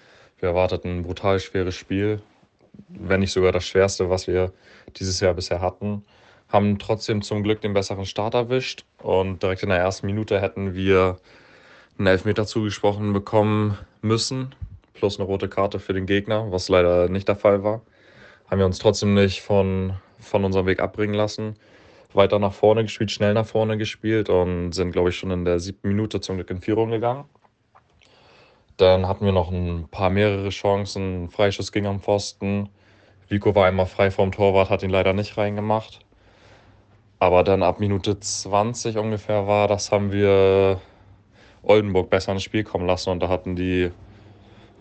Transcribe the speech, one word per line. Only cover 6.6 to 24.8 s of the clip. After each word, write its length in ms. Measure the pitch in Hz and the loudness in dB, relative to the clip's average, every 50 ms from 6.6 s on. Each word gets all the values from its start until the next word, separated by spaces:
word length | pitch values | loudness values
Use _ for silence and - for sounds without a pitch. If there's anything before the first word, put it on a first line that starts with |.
| 101 104 101 | 2 2 0
trotzdem 460 | 101 - - 113 104 - - 110 104 101 | -2 -2 -4 -4 -4 -2 -4 -4 -4 -2
zum 180 | - 107 104 | -4 -4 -2
Glück 200 | 101 104 107 - | 0 -2 -2 -2
den 120 | - 104 98 | -2 -2 -2
besseren 320 | 98 95 - 101 95 98 | -2 -2 -2 -6 -8 -8
Start 300 | 92 - - 104 113 120 | -8 -6 -4 -4 -2 -2
erwischt 500 | 123 117 117 127 131 127 - - - - _ _ - | -2 -2 0 -2 -2 -4 -4 -12 -14 -18 _ _ -8
und 400 | - - 92 92 92 95 92 87 | -2 0 0 2 0 -2 -4 -4
direkt 220 | 101 95 95 92 - | -2 -4 -2 -2 -2
in 60 | 98 | 0
der 100 | 95 87 | 0 2
ersten 260 | 90 95 98 - - | 2 0 -2 -4 -6
Minute 340 | 98 101 107 107 - 107 95 | -4 -4 -4 -2 0 0 0
hätten 360 | 98 95 - 95 98 95 90 | 0 -2 -4 -4 -6 -6 -4
wir 420 | 95 95 95 95 92 92 92 90 - _ _ - - _ _ - - _ - - - - _ _ | -2 2 4 4 4 4 2 0 -4 _ _ -20 -20 _ _ -20 -20 _ -20 -20 -20 -20 _ _
einen 80 | - 101 | -2 2
Elfmeter 400 | 95 95 90 - 107 101 110 107 | 2 2 2 0 -2 -2 -2 -4
zugesprochen 680 | - - 117 107 104 98 - - 104 101 101 107 104 101 | -4 -4 -4 -4 -4 -4 -2 -2 -2 -2 0 -2 -2 -2
bekommen 680 | 98 101 - 113 107 104 107 107 107 107 104 101 - - _ _ - - | -2 -2 0 2 2 2 4 2 0 0 -2 -4 -6 -10 _ _ -6 -2
müssen, 500 | 107 110 110 - - 131 131 131 131 - - - - - - _ _ _ | 0 0 0 -2 -4 -6 -6 -8 -10 -12 -14 -16 -16 -16 -20 _ _ _
plus 260 | - 110 101 101 - | -4 -4 -2 -2 -4
eine 80 | 98 | -4
rote 220 | 92 98 95 98 95 | -4 -4 -4 -4 -4
Karte 300 | - 101 98 101 - 95 | -2 -2 -2 -2 -2 -6
für 120 | - - | -6 -4
den 140 | 92 95 95 | -4 -4 -2
Gegner, 480 | 92 101 101 101 113 107 107 113 107 90 | 0 0 -2 0 -2 -2 -2 -2 -2 -4
was 160 | 92 - - | -4 0 2
leider 400 | 95 90 87 87 87 90 90 90 | 4 4 6 6 4 4 2 2
nicht 180 | 92 98 101 | 0 -2 -2
der 80 | - 98 | -2 -2
Fall 300 | - - 104 101 101 98 | 2 4 4 4 4 0
war. 160 | 104 110 117 - _ _ _ _ _ _ - - - - _ _ - | -2 -4 -4 -8 _ _ _ _ _ _ -20 -20 -20 -20 _ _ -4
Haben 100 | 92 98 | 0 2
wir 60 | 95 | 2
uns 140 | 90 90 - | 2 2 2
trotzdem 340 | - 110 101 - 107 104 101 | 2 2 2 4 2 2 4
nicht 280 | 101 98 95 92 - | 4 4 4 2 -4
von, 500 | - - 104 98 95 95 95 95 92 95 95 92 _ _ _ _ | -4 0 2 2 2 2 0 -2 -4 -4 -6 -10 _ _ _ _
von 240 | - - - 101 98 | -12 -4 -2 0 0
unserem 220 | 95 95 95 92 | 2 2 2 2
Weg 120 | 92 92 - | 2 0 0
abbringen 360 | - 95 - 107 107 104 104 | -2 -4 -4 -4 -4 -2 0
lassen. 400 | 104 107 104 - - 110 107 107 _ _ _ _ - - - - - - _ - | 0 -2 -2 -4 -8 -10 -10 -10 _ _ _ _ -20 -20 -20 -20 -20 -14 _ 2
Weiter 260 | 98 98 92 104 104 | 4 4 4 4 2
nach 140 | 104 95 95 | 0 0 0
vorne 300 | - - 107 107 113 113 | 4 4 4 6 4 2
gespielt, 280 | 104 - - 113 101 | -2 -2 -4 -4 -4
schnell 220 | - - 104 104 104 | -2 0 0 2 2
nach 120 | 113 107 | 0 0
vorne 320 | - - 110 110 107 110 | 0 0 0 0 0 -2
gespielt 520 | 107 110 104 - - - 107 110 110 101 - | -4 -4 -6 -8 -6 -2 0 0 0 2 2
und 420 | 95 90 90 90 90 87 87 87 | 2 2 2 2 0 -2 -4 -4
sind, 200 | 85 92 | -2 -2